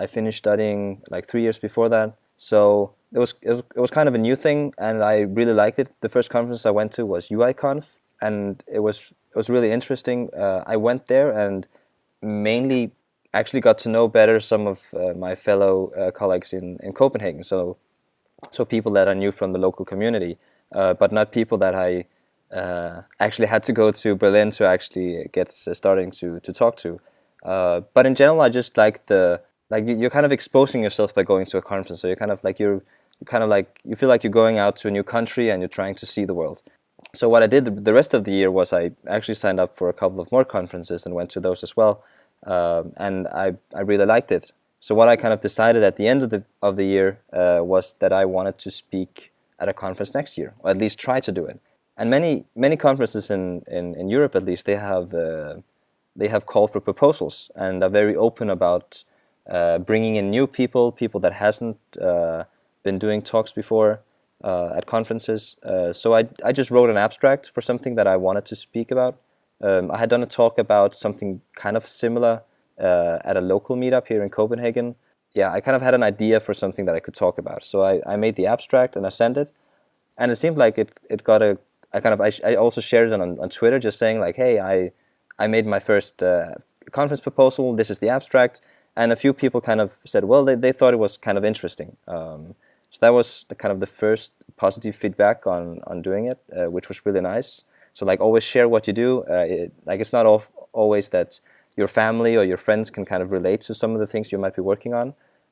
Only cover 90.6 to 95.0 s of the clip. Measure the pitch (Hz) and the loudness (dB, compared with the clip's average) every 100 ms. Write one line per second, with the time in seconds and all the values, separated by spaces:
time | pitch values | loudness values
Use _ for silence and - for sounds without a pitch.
90.6 | 127 127 127 120 101 - 113 101 104 107 | 0 4 4 4 0 -2 -4 -2 -2 -2
91.6 | 87 - - - - 85 80 76 80 - | -8 -10 -16 -18 -12 -10 -10 -14 -18 -20
92.6 | _ _ _ - 117 120 113 - - - | _ _ _ 2 4 4 2 -6 -16 -8
93.6 | 104 95 95 - 107 110 - _ _ - | -6 -4 -6 -2 0 0 -4 _ _ -2
94.6 | 98 113 110 - | -2 -2 -8 -6